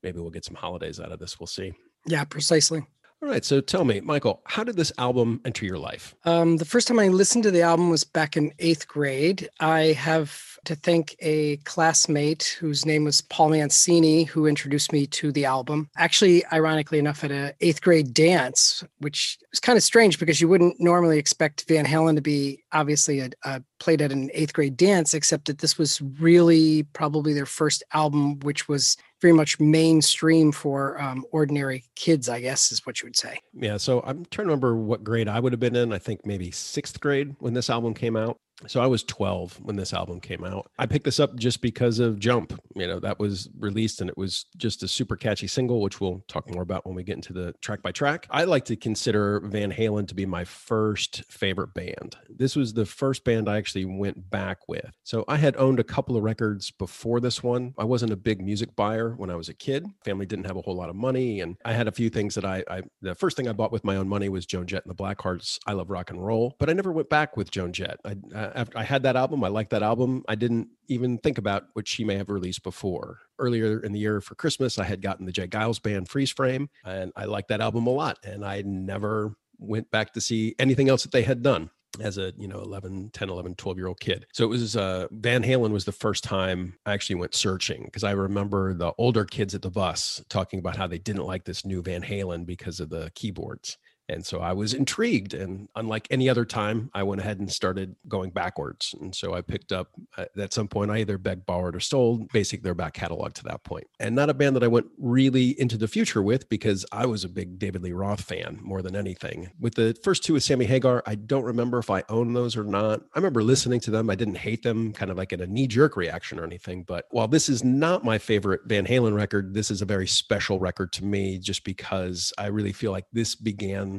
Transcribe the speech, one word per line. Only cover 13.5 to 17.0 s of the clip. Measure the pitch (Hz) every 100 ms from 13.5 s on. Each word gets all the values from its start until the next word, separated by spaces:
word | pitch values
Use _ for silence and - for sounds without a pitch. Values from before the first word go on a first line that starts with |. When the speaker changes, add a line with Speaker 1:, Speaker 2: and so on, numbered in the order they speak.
| 156 147 - - 170 160 156 156
Speaker 2:
who | 165 151
introduced | 147 143 143 -
me | 151 139
to | - 151
the | 143 139
album. | 131 127 151 151 -
Actually, | 165 - 196 175 -
ironically | 160 160 156 151
enough, | 156